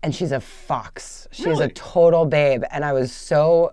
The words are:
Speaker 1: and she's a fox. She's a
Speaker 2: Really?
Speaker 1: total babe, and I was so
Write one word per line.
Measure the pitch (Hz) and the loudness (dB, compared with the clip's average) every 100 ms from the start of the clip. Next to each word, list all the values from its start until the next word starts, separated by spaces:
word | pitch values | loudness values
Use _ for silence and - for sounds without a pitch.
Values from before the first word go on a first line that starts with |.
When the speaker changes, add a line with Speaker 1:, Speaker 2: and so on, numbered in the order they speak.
Speaker 1:
and | 160 | -6
she's | - 170 | -4 -4
a | 135 | -6
fox. | - - - 135 - - - - - | -8 -20 -8 -8 -8 -20 -20 -20 -20
She's | - 185 | -8 -4
a | |
Speaker 2:
Really? | 151 135 | -2 -2
Speaker 1:
total | - - - 170 165 | -6 -6 4 6 6
babe, | 160 147 143 127 120 | 2 2 2 0 -4
and | - | -6
I | 147 | -2
was | 135 127 | -2 -2
so | - - 151 156 170 170 | -6 -2 0 4 4 2